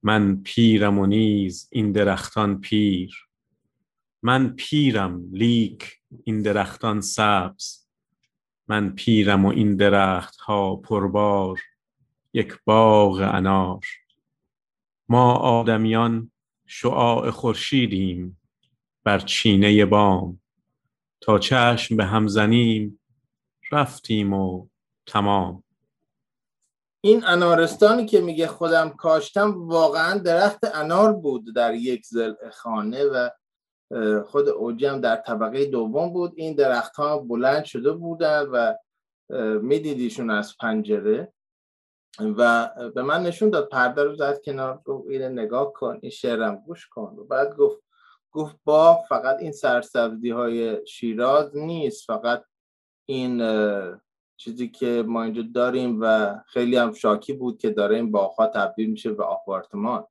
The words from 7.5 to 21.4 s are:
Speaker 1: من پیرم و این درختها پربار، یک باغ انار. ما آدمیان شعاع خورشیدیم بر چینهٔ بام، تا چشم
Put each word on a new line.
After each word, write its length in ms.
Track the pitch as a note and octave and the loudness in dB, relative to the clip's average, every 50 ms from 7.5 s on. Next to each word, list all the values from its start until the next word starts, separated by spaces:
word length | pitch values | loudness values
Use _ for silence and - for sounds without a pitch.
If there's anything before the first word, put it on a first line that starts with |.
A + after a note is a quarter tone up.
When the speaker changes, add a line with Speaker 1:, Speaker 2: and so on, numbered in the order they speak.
| - _ - - - _ _ _ _ _ _ _ _ _ _ _ _ _ _ _ _ _ _ | -8 _ -16 -16 -16 _ _ _ _ _ _ _ _ _ _ _ _ _ _ _ _ _ _
Speaker 1:
من 220 | - G#2+ G#2+ G#2 F#2+ | -4 -2 -2 -2 -2
پیرم 560 | F#2+ - - - A2+ G#2+ G2+ G2 G2+ F#2+ G2 | -4 -4 2 4 4 4 6 4 4 4 4
و 40 | G2 | 4
این 260 | - - A2 G#2 G2+ | 4 2 2 2 2
درختها 1000 | F#2+ G2+ G2+ G2+ G2 F#2+ F#2+ F#2+ F2 E2+ - - _ - - G#2 G2+ G2 F#2+ F#2+ | 4 4 6 6 6 4 4 2 -2 -4 -10 -18 _ -6 -2 -2 0 0 -2 -4
پربار، 840 | F#2+ - - A2 G2+ G2 G2 F2+ G#2 G#2 G#2 G2+ G2+ F#2+ F#2 F#2 F#2 - - _ _ _ _ _ _ _ _ _ _ _ _ - | -6 -6 -4 -2 -2 -2 0 0 0 2 2 2 2 0 -2 -6 -8 -12 -18 _ _ _ _ _ _ _ _ _ _ _ _ -4
یک 240 | - G2+ - - - _ | -4 -4 -4 -8 -8 _
باغ 560 | - A2 A2 A2+ A2 G#2+ G#2+ G#2 G2 F#2 F#2+ F#2+ F#2+ - | 2 6 6 8 8 8 6 6 4 2 0 0 0 0
انار. 460 | F#2+ F#2 F#2+ G2 F#2+ F#2 F#2 F#2 F#2+ - - - - _ _ _ _ _ _ _ _ _ _ _ _ _ _ _ _ _ _ _ _ _ - | 0 2 2 2 2 2 0 -4 -8 -12 -16 -16 -18 _ _ _ _ _ _ _ _ _ _ _ _ _ _ _ _ _ _ _ _ _ 2
ما 240 | B2 B2 B2+ A#2+ B2 | 4 6 6 6 6
آدمیان 1000 | - - C3 A#2 A#2 A#2 A#2 A2+ A2 A2 A2 A2 A2+ A#2 A#2 A#2 A2+ A2+ A#2 _ _ _ _ _ _ _ | 4 4 2 2 4 2 2 0 2 2 0 2 2 2 0 0 -4 -6 -10 _ _ _ _ _ _ _
شعاع 640 | _ - - - A#2+ - - A#2+ A#2+ A#2 - - C3 | _ -18 -4 -2 -2 2 2 2 4 2 2 0 -4
خورشیدیم 1120 | A2+ - - A#2+ G#2+ - - - - C3+ B2 G#2+ G2 F#2 F#2+ F#2 F2+ F2 F2+ F#2 F#2 _ _ _ _ _ _ _ _ _ _ _ _ _ _ | -6 -2 -4 -4 -4 -2 -4 -2 0 0 0 0 0 -2 -2 -2 -4 -6 -8 -12 -14 _ _ _ _ _ _ _ _ _ _ _ _ _ _
بر 160 | G#2+ G2+ G2 | 0 0 0
چینهٔ 680 | - - - - - A#2 G2+ F#2+ G2+ G#2 G#2 G#2 G#2 | 0 -2 -6 0 2 4 4 6 6 6 6 6 6
بام، 560 | F#2+ G#2 G#2 G#2 G2+ F#2+ F#2 F#2+ E2+ F2 - _ _ _ _ _ _ _ _ _ _ _ _ _ _ _ _ | 6 6 4 6 4 4 2 -2 -6 -10 -14 _ _ _ _ _ _ _ _ _ _ _ _ _ _ _ _
تا 180 | - - G#2+ | 0 0 2
چشم 580 | G2 | 2